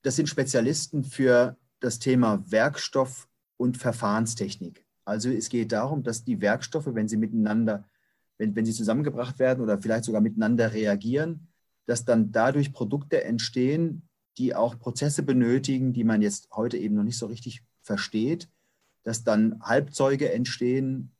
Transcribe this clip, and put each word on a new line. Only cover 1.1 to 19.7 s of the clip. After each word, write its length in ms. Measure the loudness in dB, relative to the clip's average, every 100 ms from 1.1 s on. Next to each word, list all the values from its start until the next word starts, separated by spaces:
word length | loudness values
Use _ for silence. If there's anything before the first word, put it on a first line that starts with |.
| 2 6 6 4 -2 _ _
das 180 | -4 -2
Thema 460 | 2 4 4 2 0
Werkstoff 760 | 2 2 -2 -4 -2 -2 -6 -20 _ _ _
und 200 | -2 0
Verfahrenstechnik. 1080 | -4 -2 0 0 0 -2 -6 -6 -14 -14 _ _
Also 260 | -6 -4 -2
es 200 | -2 -2
geht 220 | -2 0
darum, 320 | -2 -2 -2
dass 200 | -4 -6
die 160 | -4 0
Werkstoffe, 540 | 0 0 -2 -6 -4
wenn 140 | -2 -2
sie 100 | 0
miteinander, 680 | 0 0 2 2 0 -2 -8 _ _ _ _ _
wenn, 180 | -4 0
wenn 100 | -2
sie 80 |
zusammengebracht 680 | 0 0 0 -2 -4 -8 0
werden 220 | 2 2
oder 180 | 0 -2
vielleicht 240 | 0 -2
sogar 180 | 0 2
miteinander 520 | 2 2 2 4 2
reagieren, 760 | 2 0 0 0 -2 -2 -6 -14 _ _ _ -4
dass 200 | -4 2
dann 260 | 4 4
dadurch 400 | 2 2 2 -2
Produkte 520 | -2 -4 -4 0 -2
entstehen, 840 | 0 -4 -2 0 0 0 -2 -4 -14 _ _ -4
die 160 | -2
auch 240 | 0 -2 -2
Prozesse 460 | -8 -2 -2 0
benötigen, 680 | 2 2 4 2 0 0 0
die 100 | 0
man 180 | 2 4
jetzt 280 | 2 -2 _
heute 260 | -4 -2 -2
eben 180 | -2 0
noch 80 |
nicht 140 | 0 -4
so 80 | -8
richtig 380 | -8 -12 -14 _ _
versteht, 680 | -6 -6 -2 -2 0 -2 -6 _ _ _ _ _
dass 200 | -8 -2
dann 380 | 2 4 4 0
Halbzeuge 680 | 0